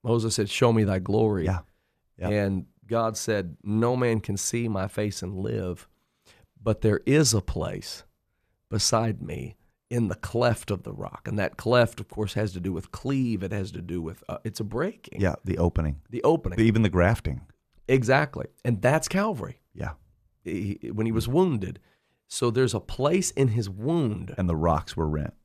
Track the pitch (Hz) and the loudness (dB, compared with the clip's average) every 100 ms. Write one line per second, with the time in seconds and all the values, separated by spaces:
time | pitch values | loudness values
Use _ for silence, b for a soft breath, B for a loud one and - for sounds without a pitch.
0 | 120 117 113 110 98 - 120 113 101 95 | 2 2 2 0 -2 2 4 6 4 0
1 | 92 104 110 98 82 90 - _ _ _ | 0 2 2 2 0 -2 -6 _ _ _
2 | _ _ 104 104 101 95 - _ - 117 | _ _ -2 0 0 -2 -6 _ -4 0
3 | 113 107 - 104 90 73 101 107 117 127 | 0 -2 -2 -2 -2 -8 -2 2 2 2
4 | 123 113 - 101 - 120 117 98 98 - | 2 2 -2 -4 -2 -2 -2 -2 -4 -2
5 | 104 - 92 95 104 113 92 90 - b | -4 -4 -8 -6 -4 -4 -4 -8 -12 b
6 | b b b b b _ 110 107 110 101 | b b b b b _ -2 2 2 2
7 | - 147 143 107 - - - 95 - - | 2 4 4 2 -2 -6 -6 -8 -12 -16
8 | - _ _ _ _ _ _ 107 - 113 | -20 _ _ _ _ _ _ -2 2 2
9 | 113 104 - - 62 - _ _ _ 120 | 0 -2 -6 -8 -10 -14 _ _ _ -2
10 | 107 - - 113 120 110 - 95 - 50 | -2 -4 -4 0 2 0 -4 -6 -6 -10
11 | - - - 104 92 - - 123 117 - | -12 -10 -6 -2 -2 -2 2 4 4 0
12 | 104 - 104 - 107 90 92 85 - - | -12 -6 -4 -2 -2 -2 -6 -6 -8 -10
13 | 131 139 123 104 95 101 95 76 85 87 | -4 0 0 -2 -2 -4 -6 -8 -6 -6
14 | 80 - - - - - 104 110 175 - | -6 -10 -12 -8 -8 -6 -6 -4 -4 -6
15 | - - 95 - 92 90 85 - 78 69 | -14 -2 0 0 -4 2 2 2 -2 -4
16 | - 123 139 165 - 92 113 110 107 90 | -8 0 2 2 0 4 4 6 4 4
17 | 87 113 - 64 - _ _ _ - 135 | 4 4 -2 -6 -12 _ _ _ 2 2
18 | 113 131 151 - - _ 120 107 123 156 | 4 2 2 -6 -10 _ -2 2 4 2
19 | - 185 214 156 - - _ - - 73 | 2 0 0 -4 -8 -12 _ -10 -10 -10
20 | _ _ _ _ - 90 101 - 60 104 | _ _ _ _ -8 -4 -4 -6 -6 -2
21 | 113 113 117 143 185 123 90 - _ _ | 0 0 2 2 2 2 -4 -10 _ _
22 | _ _ _ - 123 117 127 110 - - | _ _ _ -2 0 2 2 0 -6 -2
23 | 139 185 180 - 135 113 98 98 120 170 | 2 2 0 2 2 2 -2 -4 -2 0
24 | 127 98 82 - 92 80 82 76 - - | 0 -2 -8 -2 0 2 2 2 0 -2
25 | 78 76 73 - | 0 0 -4 -8